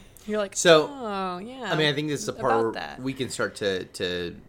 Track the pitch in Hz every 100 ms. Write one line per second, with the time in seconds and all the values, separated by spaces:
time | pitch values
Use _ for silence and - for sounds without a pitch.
0 | - - - 214 196 - 180 160 147 277
1 | 226 196 190 180 220 262 214 165 151 143
2 | 151 143 107 - 123 113 113 95 76 73
3 | 131 131 117 - 107 - 101 92 - -
4 | 90 90 87 85